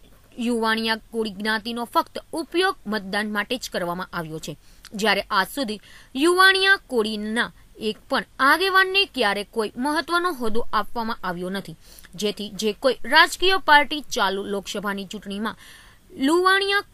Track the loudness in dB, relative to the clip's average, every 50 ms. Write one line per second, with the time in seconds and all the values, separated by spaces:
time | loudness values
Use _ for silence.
0 | -20 -20 -20 -20 -20 -16 -10 -4 -2 -2 0 0 0 0 0 0 0 -2 -2 -2
1 | -6 -6 -6 -4 -4 -4 -6 -4 -2 -2 -2 -2 -4 -6 -8 -6 -6 -2 0 0
2 | 0 -2 -6 -14 -12 -8 -8 -8 -6 -2 0 0 2 2 0 -4 -6 -6 -4 -4
3 | -4 -4 -4 -4 -4 -2 -2 -4 -4 -4 -6 -8 -6 -8 -6 -4 -4 -4 -4 -6
4 | -8 -8 -8 -8 -8 -8 -10 -12 -12 -12 -14 -14 _ -20 -20 -20 -20 -14 -8 -2
5 | 0 0 0 0 -2 0 0 0 0 0 -2 -6 -6 -6 -6 -8 -12 -18 -20 -20
6 | -20 -10 -2 2 2 4 6 6 6 6 6 6 4 4 4 2 0 -2 -2 0
7 | 0 0 -4 -6 -6 -4 -2 -2 -4 -4 -8 -14 -20 -20 -14 -8 -6 -6 -6 -6
8 | -6 -2 -2 -2 -2 -4 -2 2 4 4 4 4 2 4 4 4 4 4 4 2
9 | 0 0 0 0 0 0 0 -2 -4 -4 -4 -4 -4 -2 -4 -4 -2 0 0 -2
10 | 0 0 0 0 0 0 -2 0 0 2 4 4 4 2 0 0 -2 -2 -4 -4
11 | -4 -4 -6 -6 -6 -6 -6 -6 -6 -6 -6 -6 -8 -10 -14 -18 -20 -20 -20 -20
12 | -20 -16 -8 -4 -4 -4 -4 -6 -8 -10 -8 -4 -4 -4 -2 0 0 0 0 0
13 | 0 4 6 6 6 4 2 2 2 2 2 4 6 6 6 6 6 4 -2 -6
14 | -6 -6 -2 0 0 0 0 -2 -4 -4 -6 -6 -6 -6 -8 -6 -6 -6 -6 -6
15 | -8 -10 -12 -12 -10 -10 -8 -6 -6 -6 -8 -10 -16 -20 -20 -20 -20 -20 -20 -20
16 | _ -18 -6 -2 0 2 2 4 4 4 2 2 2 0 0 -2 -2 -4